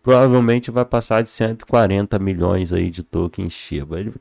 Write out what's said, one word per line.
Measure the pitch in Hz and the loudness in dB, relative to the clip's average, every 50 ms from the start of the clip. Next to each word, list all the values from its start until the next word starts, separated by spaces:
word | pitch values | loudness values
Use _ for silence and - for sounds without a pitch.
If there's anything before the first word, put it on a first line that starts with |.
Provavelmente | - 123 127 123 135 131 123 127 120 117 120 123 120 - | 2 4 4 6 6 6 4 4 4 4 2 0 -2 -2
vai | 117 123 120 | -2 -4 -2
passar | - - 117 - - 113 113 | 0 -2 -2 -2 0 0 0
de | 117 - | 0 -2
cento | - - 113 113 113 - | -2 -2 -2 -2 -4 -6
e | - | -4
quarenta | - 127 120 110 92 98 101 101 - 110 98 | 0 2 2 4 4 2 0 0 -2 -2 -2
milhões | 98 98 95 85 87 92 92 92 92 85 90 | -2 -2 -2 0 0 0 0 0 -2 -2 -2
aí | 87 90 90 | -2 -2 -2
de | 85 87 | -4 -8
tokens | 82 - - 87 87 87 - - 92 87 - | -10 -6 -4 -4 -4 -4 -4 -6 -8 -8 -8
Shiba. | - - - 78 71 71 76 80 85 | -12 -12 -8 -8 -8 -8 -8 -8 -10
Ele | 104 110 - - | -10 -10 -12 -14